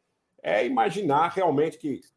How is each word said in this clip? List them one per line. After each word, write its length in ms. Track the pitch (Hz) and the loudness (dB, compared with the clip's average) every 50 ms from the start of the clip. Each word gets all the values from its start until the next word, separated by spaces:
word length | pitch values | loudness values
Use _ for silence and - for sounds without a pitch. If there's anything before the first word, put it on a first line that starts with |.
| _ _ _ _ _ _ _ _ | _ _ _ _ _ _ _ _
é 240 | - 156 175 - - | -4 -2 0 0 0
imaginar 600 | 240 269 233 233 208 165 196 208 156 139 147 165 170 | 0 0 0 0 0 0 -2 -2 0 2 2 2 0
realmente 480 | 170 190 185 170 143 139 151 165 160 - | 0 0 0 2 2 2 0 0 -2 -6
que 240 | - 151 127 - - - _ | -8 -8 -8 -8 -10 -18 _